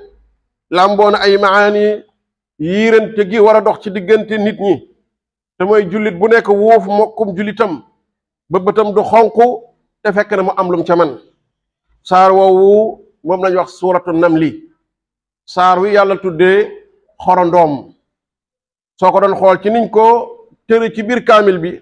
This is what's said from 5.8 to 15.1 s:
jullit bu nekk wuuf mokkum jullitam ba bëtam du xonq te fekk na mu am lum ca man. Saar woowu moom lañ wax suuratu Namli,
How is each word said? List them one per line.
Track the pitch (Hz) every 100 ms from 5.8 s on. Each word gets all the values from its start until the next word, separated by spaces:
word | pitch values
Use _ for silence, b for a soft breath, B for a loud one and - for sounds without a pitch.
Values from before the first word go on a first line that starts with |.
| 185
jullit | 214 214 170
bu | 220
nekk | 233 -
wuuf | 202 220 226 190
mokkum | 208 214 214 208 190
jullitam | 208 208 214 135 - _ _ _ _ _ -
ba | 180
bëtam | 185 208 208
du | 202
xonq | - 226 220 220 240 - - _ _ _
te | 214
fekk | 196 208
na | 202
mu | 190 190
am | 180
lum | 170
ca | 170 170
man. | 160 113 _ _ _ _ _ _ _ _
Saar | - 180 190
woowu | 190 190 185 196 208 220 - _ _
moom | 156 185
lañ | 185 180
wax | 160 -
suuratu | 185 180 180
Namli, | 165 170 160 151 - - _ _ _ _